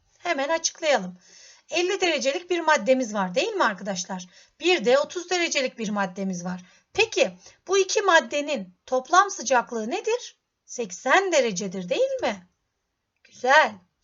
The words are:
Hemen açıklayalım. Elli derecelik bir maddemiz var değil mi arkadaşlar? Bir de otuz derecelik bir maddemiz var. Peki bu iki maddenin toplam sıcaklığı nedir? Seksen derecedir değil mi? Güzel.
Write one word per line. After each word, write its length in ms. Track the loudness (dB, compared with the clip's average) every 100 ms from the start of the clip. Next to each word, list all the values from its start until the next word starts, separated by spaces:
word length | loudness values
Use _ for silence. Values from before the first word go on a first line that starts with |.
| _ _
Hemen 320 | -4 -2 0
açıklayalım. 680 | -2 -2 -2 2 2 0 -12 _ -20 -20 -20 _
Elli 320 | -2 -2 0
derecelik 480 | 0 0 0 -2 -4
bir 100 | -2
maddemiz 540 | 2 2 4 2 2
var 220 | -2 -2 -2
değil 180 | -2
mi 100 | 0
arkadaşlar? 640 | 0 0 -6 -6 -6 -10 -12 -20 _ _
Bir 260 | 0 2 4
de 140 | 2
otuz 300 | 2 -6 -4
derecelik 500 | -2 0 -2 -4 -4
bir 100 | -6
maddemiz 560 | -4 -4 -4 -6 -6 -8
var. 160 | -10 -14 _ _
Peki 440 | -2 -2 2 0 -2 -20 _ -2
bu 100 | 0
iki 240 | 2 0
maddenin 760 | 4 4 2 -4 -4 -6 -8 _ -4
toplam 460 | -4 2 4 4
sıcaklığı 580 | -2 0 0 0 -6 -4
nedir? 480 | -4 -2 -4 -6 _ _ _ _
Seksen 680 | -10 -10 -6 2 2 4
derecedir 580 | 2 2 -2 -6 -8 -6
değil 320 | -2 0 0
mi? 260 | -4 -6 -12 _ _ _ _ _ _ _
Güzel. 520 | _ -4 4 6 6 -2 _ _